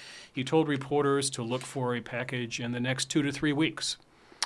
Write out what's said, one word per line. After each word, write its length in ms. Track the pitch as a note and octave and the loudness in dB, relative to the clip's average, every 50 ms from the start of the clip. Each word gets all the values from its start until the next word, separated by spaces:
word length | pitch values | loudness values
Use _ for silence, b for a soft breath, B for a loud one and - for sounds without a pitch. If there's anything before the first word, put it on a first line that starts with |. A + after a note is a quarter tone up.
| B B B B B B | B B B B B B
he 140 | B C3+ C3 | B -4 0
told 240 | C3+ D#3+ D#3+ D#3 D3 | 4 4 4 4 4
reporters 600 | C#3+ C3+ C3+ C3+ C#3+ D3 C#3+ C#3 C#3 C#3 C3+ C3+ | 2 -2 0 0 2 4 4 4 4 4 2 0
to 120 | - - | -2 -4
look 200 | A#2 A#2 B2+ B2+ | -2 -2 -2 -4
for 320 | - - - C#3 B2 B2 A#2+ | -4 -6 -4 -2 -2 0 -2
a 80 | A#2 | -2
package 580 | G#2+ - B2+ A#2 B2 B2+ C3 B2 A#2+ A#2 - - | -4 -6 -6 -6 -4 -4 -4 -4 -4 -4 -4 -4
in 120 | A#2+ A#2+ | -4 -2
the 80 | B2 B2 | -2 0
next 260 | A#2+ C3 C3 - - | 0 0 0 0 -2
two 160 | - - D#3 | 0 2 2
to 100 | C#3 C#3 | 2 2
three 220 | C3+ - D#3 D3+ C#3+ | 0 0 0 2 2
weeks. 420 | C#3+ D#3+ - - - - - - - B B B B B B B B B | 4 2 0 0 -2 -4 -4 -6 -6 B B B B B B B B B